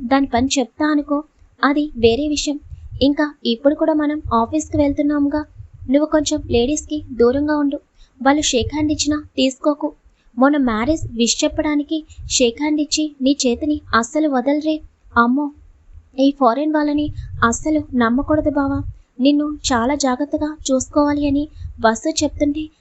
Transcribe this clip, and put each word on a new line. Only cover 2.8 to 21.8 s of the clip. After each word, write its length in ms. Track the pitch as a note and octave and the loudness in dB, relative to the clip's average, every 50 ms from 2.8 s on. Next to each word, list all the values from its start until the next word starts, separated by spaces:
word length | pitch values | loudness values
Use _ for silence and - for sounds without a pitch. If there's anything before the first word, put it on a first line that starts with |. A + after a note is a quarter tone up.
| - - - - | -16 -14 -2 0
ఇంకా 240 | B3+ C#4 C#4+ D4+ D4+ D4 - _ - | 2 2 2 2 0 -2 -4 _ -4
ఇప్పుడు 280 | A#3+ A#3 A3+ - C#4+ D4+ | -2 -2 0 2 2 2
కూడా 200 | D4+ D#4+ D#4 D#4 | 2 2 2 2
మనం 240 | D4+ D4+ D4 D4+ - - - - | 2 0 -2 -2 -4 -4 -2 0
ఆఫీస్కి 420 | - A3+ - D#4 D#4 D4+ - - | 0 0 0 -2 -4 -4 -2 0
వెళ్తున్నాముగా, 640 | - D4 C#4+ C#4 D4 D4 D4 D4 D4 C#4+ C#4+ D4 D4+ D4+ - - - - - - - - - | 0 2 2 2 0 0 0 0 0 0 0 -2 -4 -6 -8 -12 -20 -20 -20 -20 -12 -2 0
నువ్వు 180 | C4 D4 D4+ | 2 2 2
కొంచెం 320 | D4+ D#4+ D#4 D4 - D4+ D4+ - | 2 2 0 0 0 -2 -4 -2
లేడీస్కి 520 | - A#3+ A#3 A#3+ B3+ D4+ D4+ - - D4+ D4+ D4+ C#4+ | 0 0 2 2 0 0 -4 -6 -6 -8 -8 -8 -4
దూరంగా 460 | B3+ A3 A#3 A#3+ B3+ C#4+ D4 D4+ D4+ | 0 2 4 4 4 2 0 0 0
ఉండు. 220 | D4 C#4+ C#4 C#4 D4 - _ _ - - - _ - | 0 0 -2 -2 -4 -8 _ _ -20 -20 -20 _ -2
వాళ్ళు 220 | A#3 C4+ C#4+ D4+ | 0 2 2 2
షేక్ 300 | D4 - - A#3+ - - | 2 0 0 0 0 -2
హ్యాండ్ 200 | C#4+ D4+ D4+ D4+ | -2 -2 -2 -2
ఇచ్చినా 260 | D4+ C#4+ - C#4+ D4+ D4+ D4+ - _ | -2 -2 -2 -2 -2 -4 -6 -6 _
తీసుకోకు. 520 | - B3+ C4+ C4 - - D4+ D4 D4 D#4 D4 - _ _ _ _ _ _ _ - | 0 0 0 0 0 -2 -2 0 0 -4 -8 -8 _ _ _ _ _ _ _ 0
మొన్న 200 | A3+ B3+ C#4+ D4 D4 | 2 4 4 4 4
మ్యారేజ్ 420 | C4 A#3+ A3 G#3+ A#3 C#4+ D#4+ D#4+ - - | 2 0 0 0 0 0 0 -2 -4 -4
విష్ 260 | A#3 A3+ A#3+ A3 - - | -2 0 0 0 2 0
చెప్పడానికి 600 | D4+ D4+ - E4 D4+ D4+ D4+ D4 C#4+ - D#4+ D#4 D#4 - - - - - | -2 -2 0 -2 -2 0 0 -2 -2 -2 -4 -6 -6 -10 -16 -14 -8 -4
షేక్ 300 | - - B3+ A#3 A#3 A#3 | 0 0 2 0 0 -2
హ్యాండ్ 200 | D4 D4+ D4+ D4+ | -2 0 0 0
ఇచ్చి 240 | D4 D4 - D4+ D#4 D4+ D4 - | -2 -2 -2 -2 -2 -4 -4 0
నీ 120 | C4 C4+ | 0 0
చేతిని 440 | C#4+ - - B3 A#3 - D#4+ D4+ D4+ D4 - - - | 2 2 0 0 -2 -2 -2 -2 -4 -4 -2 0 0
అస్సలు 340 | A3+ A3+ - - D4+ D#4 D4+ | 0 0 0 0 0 0 0
వదలరే. 480 | C4+ B3+ A#3+ C#4 D4 D4+ D4 D#4 D#4 D#4 - - _ _ _ - - | 0 0 0 0 0 0 0 -2 -4 -4 -6 -14 _ _ _ -2 0
అమ్మో, 300 | A#3 A#3 A#3+ B3+ C#4+ D4 C#4+ D4 - - - - _ _ - - - - _ - C4 | 2 2 2 2 0 -2 -4 -6 -12 -20 -20 -20 _ _ -20 -20 -20 -20 _ 0 2
ఈ 100 | C4+ C#4 | 2 2
ఫారిన్ 440 | C#4 - C4 A3+ A3+ C4+ D4+ D#4 D#4 | 4 4 2 2 2 2 0 0 0
వాళ్ళని 320 | D4+ D4 D4 D4 D4+ D4 D4+ - - - - - - A#3 | 0 0 0 0 -2 -2 -4 -6 -8 -10 -10 -4 0 0
అస్సలు 380 | A#3 A#3 - - D#4 D#4 D4+ D4 - C#4+ | 0 0 0 -2 0 0 0 -2 -2 0
నమ్మకూడదు 560 | B3 A#3+ A3+ A#3+ C4+ C#4 - D4+ D#4 D4+ D4+ | 0 2 2 2 0 0 0 0 0 0 0
బావా. 280 | C#4 D4 C#4 C#4 C#4 C#4 C#4+ - - - - _ _ - | 0 0 0 -2 -2 -4 -6 -8 -10 -14 -18 _ _ 0
నిన్ను 260 | B3 C#4+ D4 D4 D4 D4+ D4+ D4 - | 2 2 4 2 0 -2 -4 -6 -4
చాలా 300 | - C4+ A#3 A3+ B3+ D4 | -2 0 0 0 0 0
జాగ్రత్తగా 560 | C#4+ C#4+ C4 B3 B3+ D4 C#4+ - D4+ D4+ D4+ D#4 - | 0 0 0 0 -2 -2 -4 -4 -4 -4 -4 -6 -6
చూసుకోవాలి" 600 | - - C4 C4 C4 - - D4+ D4 D4 D4 C#4+ D4 | -2 -2 0 0 -2 -2 0 0 2 2 0 0 0
అని 180 | C#4+ C#4 C#4+ D4 - - - - - - - | 0 0 0 -2 -4 -8 -12 -14 -14 -4 0